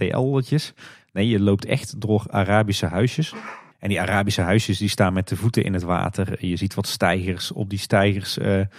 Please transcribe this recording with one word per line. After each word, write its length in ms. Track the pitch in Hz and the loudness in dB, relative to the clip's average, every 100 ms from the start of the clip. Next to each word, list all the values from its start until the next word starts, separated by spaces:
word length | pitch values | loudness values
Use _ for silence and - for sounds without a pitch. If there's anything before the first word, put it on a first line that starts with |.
| 92 | -2
T 60 | - | 0
L'tjes. 580 | 131 135 127 151 - - - - _ | 0 0 0 -2 -2 -10 -20 -20 _
Nee, 160 | 95 113 | -2 2
je 120 | 104 | 4
loopt 260 | 101 98 - | 4 2 0
echt 360 | - - - | -4 -4 -6
door 220 | 107 104 - | 0 0 0
Arabische 560 | 101 95 107 107 98 82 | 0 2 2 2 0 -2
huisjes. 480 | 87 123 - 160 - - - - _ | 0 0 0 -4 -6 -14 -18 -20 _
En 100 | 98 | -2
die 120 | 87 | -2
Arabische 400 | 95 98 101 98 | 0 2 2 0
huisjes 360 | 87 110 - 90 | 2 2 2 0
die 120 | 104 | 0
staan 240 | - 95 | 2 2
met 140 | 98 101 | 2 -2
de 80 | 82 | -2
voeten 280 | 113 117 | 0 0
in 100 | - | 0
het 100 | 90 | -2
water. 640 | 85 87 90 - 95 - 92 | 0 0 0 -2 -4 -4 -4
Je 100 | 82 | -2
ziet 180 | 95 | -2
wat 140 | - 95 | -4 -4
steigers. 640 | - 92 90 90 87 - | 0 2 2 0 -4 -6
Op 180 | - 98 | -6 -6
die 100 | 98 | -6
steigers, 580 | - 104 101 98 95 - | 2 4 4 2 -4 -4
eh, 220 | 98 98 98 | 0 0 0